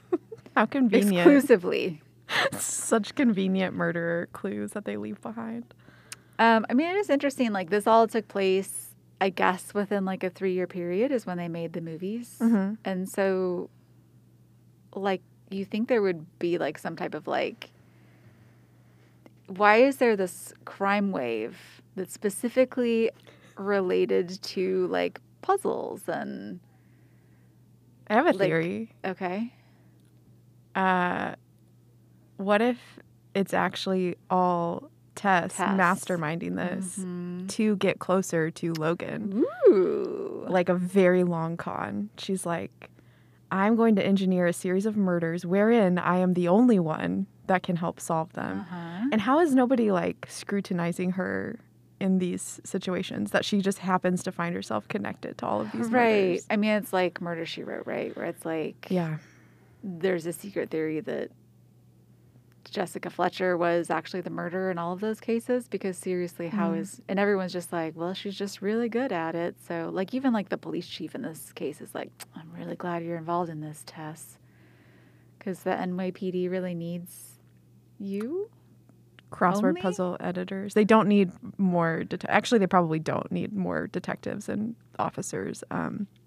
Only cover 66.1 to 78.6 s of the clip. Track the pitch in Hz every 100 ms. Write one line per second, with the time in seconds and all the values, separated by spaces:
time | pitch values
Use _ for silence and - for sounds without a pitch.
66.1 | 180 175 - 170 214 165 196 196 - -
67.1 | 196 202 196 180 180 - 175 160 160 170
68.1 | 190 208 190 196 - 196 226 240 233 269
69.1 | 175 165 165 170 - - 170 165 170 190
70.1 | 262 269 226 - 170 165 156 - - 156
71.1 | - 165 156 - - 147 151 - 147 -
72.1 | - - - 160 170 170 170 180 170 170
73.1 | 170 160 170 170 156 151 151 - 165 156
74.1 | 156 - - _ _ - _ - - -
75.1 | _ _ _ 202 170 185 180 180 180 185
76.1 | 185 185 180 180 185 180 170 170 175 175
77.1 | - - - _ _ _ _ _ - 196
78.1 | 196 233 359 440 _